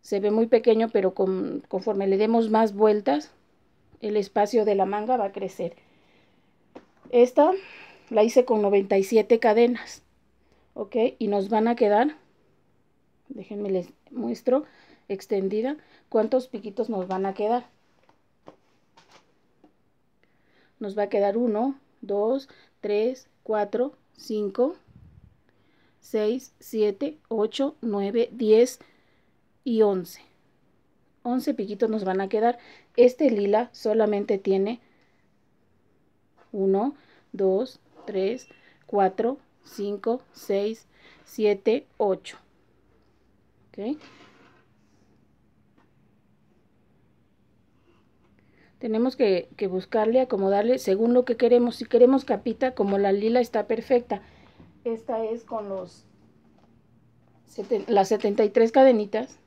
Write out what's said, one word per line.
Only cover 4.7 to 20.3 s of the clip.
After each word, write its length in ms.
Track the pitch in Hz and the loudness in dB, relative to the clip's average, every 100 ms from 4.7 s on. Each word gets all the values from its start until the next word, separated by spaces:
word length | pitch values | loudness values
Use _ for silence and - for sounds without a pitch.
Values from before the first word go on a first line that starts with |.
la 100 | 196 | 0
manga 320 | 190 208 214 226 | 0 -2 -2 -2
va 100 | 202 | -2
a 60 | |
crecer. 440 | 196 190 - 170 - _ _ _ _ _ _ _ _ _ - _ _ - | -6 -12 -8 -10 -10 _ _ _ _ _ _ _ _ _ -20 _ _ -2
Esta 400 | 240 247 269 302 381 - - - - _ | 2 4 4 2 2 -6 -20 -20 -20 _
la 120 | 220 | 0
hice 200 | 220 254 | 4 4
con 160 | 254 220 | 2 0
noventa 380 | 202 202 196 196 | 2 2 2 -2
y 60 | |
siete 340 | 196 220 214 226 | 2 0 2 2
cadenas, 640 | 233 214 240 240 - - _ _ _ _ _ _ _ | 4 4 2 0 -10 -20 _ _ _ _ _ _ _
¿ok? 220 | - 196 240 240 - | -14 -6 -2 -2 -2
Y 100 | 208 | -2
nos 200 | 202 196 | -2 0
van 200 | 220 226 | 0 0
a 80 | 240 | 2
quedar, 420 | 214 202 277 - _ _ _ _ _ _ _ _ _ _ _ | 2 4 2 -4 _ _ _ _ _ _ _ _ _ _ _
déjenme 420 | 226 185 208 208 | -18 -14 -10 -4
les 180 | 185 175 _ _ | -4 -6 _ _
muestro, 540 | - 233 226 - 262 302 _ _ _ _ | -10 -8 -4 0 0 -2 _ _ _ _
extendida, 680 | 196 - 202 190 214 247 302 _ _ _ | -12 -4 -4 -2 -4 -4 -8 _ _ _
cuántos 380 | 226 220 254 247 | -2 0 -2 -4
piquitos 420 | 214 214 202 233 | -12 -12 -8 -6
nos 180 | 208 180 | -6 -6
van 160 | 190 | -4
a 80 | 196 | -6
quedar. 380 | 196 208 240 240 _ _ _ _ _ _ _ - _ _ _ _ _ _ _ _ _ _ _ _ _ _ _ _ _ _ | -4 -4 -4 -6 _ _ _ _ _ _ _ -20 _ _ _ _ _ _ _ _ _ _ _ _ _ _ _ _ _ _